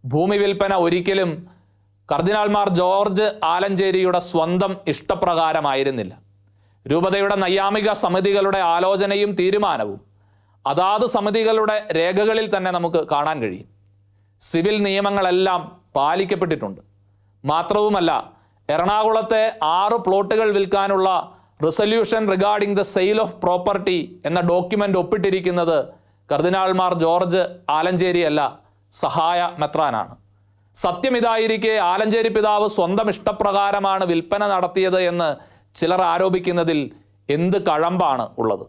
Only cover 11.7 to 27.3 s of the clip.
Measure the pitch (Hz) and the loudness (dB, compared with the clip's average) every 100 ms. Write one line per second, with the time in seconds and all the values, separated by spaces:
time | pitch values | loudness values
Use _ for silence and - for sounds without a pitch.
11.7 | 214 208 160 170 185 214 220 220 196 185 | -2 -2 -2 0 2 0 0 -2 -2 -2
12.7 | 180 170 165 156 147 147 156 110 90 - | -2 -2 -2 0 -2 -2 -2 -6 -8 -16
13.7 | _ _ _ _ _ _ _ - 165 180 | _ _ _ _ _ _ _ -4 -2 0
14.7 | 214 202 196 202 202 185 180 190 180 170 | 0 0 0 0 0 0 2 0 -2 -6
15.7 | - _ 139 143 175 190 190 180 156 104 | -20 _ -2 0 0 -2 -2 -2 -4 -6
16.7 | 95 - _ _ _ _ _ 135 156 175 | -10 -18 _ _ _ _ _ -2 -2 0
17.7 | 208 208 202 165 135 - - _ _ - | 0 2 2 0 -2 -4 -18 _ _ -4
18.7 | 151 180 208 220 220 220 220 220 - 156 | -2 0 0 2 0 2 2 0 0 0
19.7 | 175 202 233 185 190 196 220 220 202 190 | 2 2 0 2 0 2 0 2 0 0
20.7 | 196 196 190 190 180 - - _ _ 156 | 0 0 2 2 0 -4 -12 _ _ -2
21.7 | - 208 226 214 226 214 190 202 208 202 | 2 2 2 2 0 0 2 2 2 0
22.7 | 196 185 202 185 214 202 - 175 180 180 | 0 0 0 2 2 -2 -2 -2 0 0
23.7 | 196 190 180 - - - 175 170 175 180 | -2 -2 -2 -4 -8 -4 0 2 0 0
24.7 | 214 202 185 180 214 196 190 180 175 170 | -2 0 0 0 0 0 0 0 0 2
25.7 | 156 123 - _ _ _ 147 170 190 190 | 0 -2 -10 _ _ _ 0 2 2 0
26.7 | 190 185 175 165 233 185 | 2 0 0 2 2 2